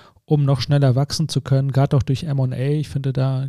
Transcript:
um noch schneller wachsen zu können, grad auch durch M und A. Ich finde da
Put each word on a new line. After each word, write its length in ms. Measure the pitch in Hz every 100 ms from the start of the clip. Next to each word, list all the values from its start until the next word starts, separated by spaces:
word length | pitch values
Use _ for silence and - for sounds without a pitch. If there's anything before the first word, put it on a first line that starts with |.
| - _ -
um 180 | 151
noch 160 | 139 139
schneller 360 | - 143 135 123
wachsen 340 | 143 - 156
zu 100 | 131
können, 320 | - 135 139
grad 220 | 135 135
auch 100 | 143
durch 200 | - 127
M 160 | 165 139
und 140 | 127
A. 40 | 123
Ich 320 | 139 151 143
finde 240 | 143 135
da 340 | 131 131 131